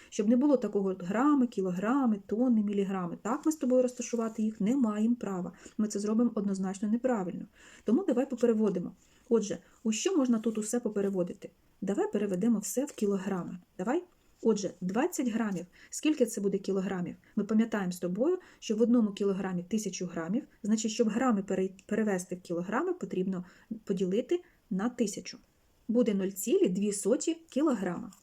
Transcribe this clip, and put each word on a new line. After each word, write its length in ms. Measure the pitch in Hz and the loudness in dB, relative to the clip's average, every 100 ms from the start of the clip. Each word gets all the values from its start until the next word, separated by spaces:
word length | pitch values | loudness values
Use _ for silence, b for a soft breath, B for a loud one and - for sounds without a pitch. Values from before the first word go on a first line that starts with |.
| B | B
Щоб 200 | - 208 | -2 4
не 60 | 247 | 4
було 220 | 294 254 | 6 4
такого 380 | 208 214 190 185 | 2 0 0 -2
грами, 480 | 175 214 285 285 240 | -2 2 4 4 2
кілограми, 720 | - 185 180 214 277 247 208 - | 0 -2 0 0 2 2 0 -2
тонни, 380 | 208 254 220 | 0 4 4
міліграми. 540 | 202 202 190 190 175 170 | 2 0 0 -2 -4 -4
Так 240 | 202 285 320 | -4 -2 -2
ми 60 | |
з 40 | 311 | 0
тобою 260 | 247 254 | 2 4
розташувати 640 | 247 247 233 233 226 220 | 4 0 -4 -2 -2 -2
їх 180 | 214 220 | -2 0
не 140 | 196 277 | 0 2
маємо 400 | 226 208 220 240 | 2 2 2 0
права. 360 | 202 185 175 B B - | -2 -4 -6 B B -4
Ми 100 | 214 | -2
це 120 | 202 | -2
зробимо 320 | 208 220 240 220 | 0 2 2 0
однозначно 540 | 202 190 190 196 208 | -2 -2 -4 -4 -2
неправильно. 560 | 233 254 233 180 - - B B B | 0 0 -2 -2 -6 -12 B B B
Тому 200 | - 254 | 0 2
давай 260 | 392 247 277 | 2 0 0
попереводимо. 640 | 247 240 220 214 180 170 - b b - | 2 2 4 2 0 -4 -10 b b 0
Отже, 280 | 226 208 - b b | 0 0 -6 b b
у 80 | 220 | -4
що 260 | 220 370 381 | 0 2 2
можна 220 | 254 226 | 4 2
тут 180 | 226 220 | 0 -2
усе 220 | 214 240 | -2 -2
попереводити? 720 | 240 214 196 196 180 - - _ _ _ | -2 0 0 0 -2 -6 -16 _ _ _
Давай 300 | 190 214 427 | -2 0 0
переведемо 480 | 214 202 180 226 220 | 0 -2 0 2 2
все 260 | - - 294 | 0 -4 -4
в 60 | |
кілограми. 640 | - 202 196 196 185 165 180 - - | -2 0 0 -2 -4 -6 -10 -12 -6
Давай. 260 | 185 320 - _ _ _ | -2 -2 -4 _ _ _
Отже, 300 | 226 214 185 - | 2 2 0 -4
двадцять 460 | 185 202 339 - 247 | -4 0 0 0 -2
грамів. 380 | 220 220 180 180 B B | -2 -2 -4 -6 B B
Скільки 360 | - 302 302 226 | -2 0 2 0
це 160 | - | 0
буде 160 | 202 196 | -2 -2
кілограмів? 580 | 196 196 190 185 175 - b - | -2 -2 -2 -4 -6 -10 b -4
Ми 80 | |
пам'ятаємо 480 | 208 220 226 214 180 | 2 2 2 0 -2
з 80 | 180 | -4
тобою, 400 | 175 185 285 359 B B | -4 0 0 0 B B
що 160 | - 214 | -4 2
в 60 | |
одному 300 | 226 247 208 | 4 4 4
кілограмі 520 | 202 202 190 190 180 | 2 0 0 -2 -4
тисячу 420 | 175 220 202 - 180 | -2 -4 -4 -6 -6
грамів, 380 | - 165 226 - b | -6 -2 -2 -4 b
значить, 280 | 208 220 220 | -2 0 0
щоб 180 | 220 226 | 0 0
грами 340 | 226 262 202 | 2 2 2
пере-, 260 | 185 185 190 185 - | 0 -2 -2 -4 -6
перевести 500 | 214 214 185 180 180 | -2 0 -2 -4 -10
в 60 | |
кілограми, 520 | - 170 180 226 359 | -6 -6 -2 -2 -2
потрібно 520 | 359 185 180 185 185 180 B - 220 | -4 -4 -4 -2 -4 -8 B -14 -10
поділити 580 | - 185 185 202 254 349 b b - | -4 -2 0 -2 0 -4 b b -8
на 200 | 185 226 | -4 -2
тисячу. 480 | 247 214 185 185 - _ _ _ _ - | -2 -2 -4 -12 -16 _ _ _ _ -2
Буде 260 | 226 226 | 2 2
нуль 160 | 196 190 | 2 -2
цілі 400 | 196 226 370 320 | -4 0 4 4
дві 240 | 185 208 | 2 0
соті 440 | 190 196 277 339 320 - | 0 0 0 0 -4 -4
кілограма. 640 | 254 311 226 185 175 196 - | 0 2 2 -2 -6 -10 -16